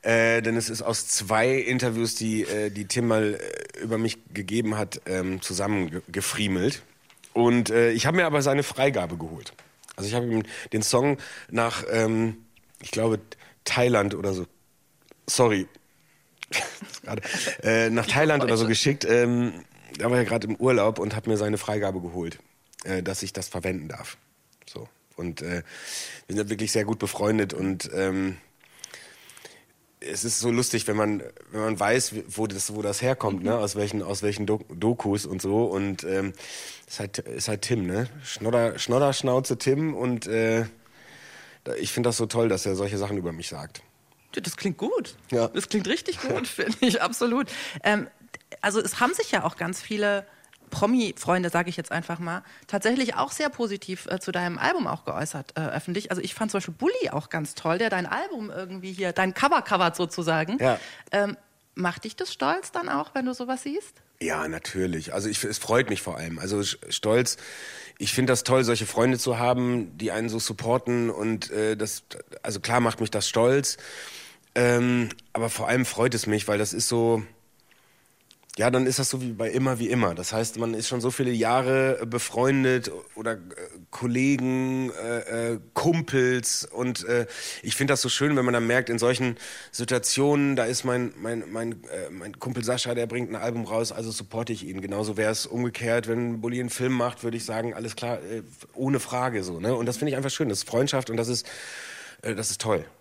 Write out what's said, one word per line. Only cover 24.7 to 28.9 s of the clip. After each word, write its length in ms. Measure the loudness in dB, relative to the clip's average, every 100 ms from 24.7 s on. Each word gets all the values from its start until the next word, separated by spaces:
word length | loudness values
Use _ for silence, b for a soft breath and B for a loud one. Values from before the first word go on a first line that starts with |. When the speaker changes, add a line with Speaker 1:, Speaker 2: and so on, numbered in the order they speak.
| -16 -16 _ _ -8
Speaker 1:
Und, 240 | -8 -6
äh, 220 | -4 -6 -6 B B B B B -6
wir 100 | -2
sind 0 |
ja 140 | -2
wirklich 200 | -2 0
sehr 120 | 0
gut 140 | 0 -2
befreundet 560 | -2 0 2 2 2
und, 360 | 0 -2 -2 -4
ähm, 420 | -2 0 0 -2 -4 -14 _ B B B